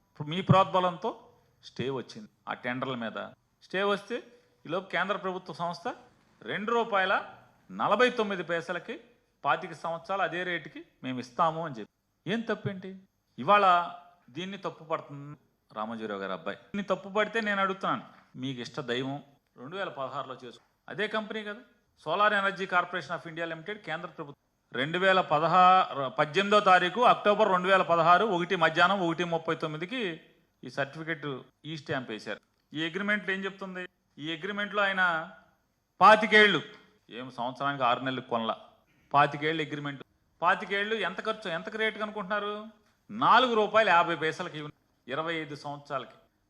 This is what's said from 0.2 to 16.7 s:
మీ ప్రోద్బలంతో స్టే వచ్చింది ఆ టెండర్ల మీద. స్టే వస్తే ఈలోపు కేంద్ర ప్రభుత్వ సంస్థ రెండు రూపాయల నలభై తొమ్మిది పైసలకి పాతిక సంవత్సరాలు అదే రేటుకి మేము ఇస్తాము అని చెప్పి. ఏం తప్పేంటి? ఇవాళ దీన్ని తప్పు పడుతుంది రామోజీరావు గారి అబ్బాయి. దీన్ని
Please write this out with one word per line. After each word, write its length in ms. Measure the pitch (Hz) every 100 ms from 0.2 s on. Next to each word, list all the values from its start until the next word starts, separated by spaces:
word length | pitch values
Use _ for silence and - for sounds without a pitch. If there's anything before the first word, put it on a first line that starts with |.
| 151
మీ 160 | 170
ప్రోద్బలంతో 880 | 185 185 190 185 180 175 226 339 - _ _ _
స్టే 260 | - - 123
వచ్చింది 400 | 135 110 113 104 _ -
ఆ 40 |
టెండర్ల 420 | 107 123 127 131 127
మీద. 340 | 113 98 101 - _ _
స్టే 200 | - 185
వస్తే 400 | 202 196 - 233 - - _ _ 143
ఈలోపు 260 | 170 190
కేంద్ర 240 | 170 185 196
ప్రభుత్వ 380 | 185 185 180
సంస్థ 400 | 151 170 170 247 - - _ _ _
రెండు 300 | 107 156 214
రూపాయల 540 | 233 226 202 185 226 - - _ _ -
నలభై 380 | 92 131 208 247
తొమ్మిది 340 | 240 208 190
పైసలకి 560 | 165 170 160 175 175 269 - _ _ _ 139
పాతిక 280 | 160 175
సంవత్సరాలు 480 | 156 170 165 165 196
అదే 220 | 170 170
రేటుకి 420 | 180 170 156 285 339 _
మేము 160 | 131 127
ఇస్తాము 460 | - - 165 160 165
అని 100 | 113
చెప్పి. 560 | 101 _ _ _ 151
ఏం 100 | 226
తప్పేంటి? 600 | 226 214 208 190 190 190 _ _ _ -
ఇవాళ 520 | 131 208 190 175 175 - - _ _
దీన్ని 280 | 123 185 196
తప్పు 260 | 170 -
పడుతుంది 540 | 160 160 - 143 143 147 _ _ _ 110
రామోజీరావు 440 | 110 117 110 101
గారి 140 | 98
అబ్బాయి. 240 | 90 82 98
దీన్ని 380 | -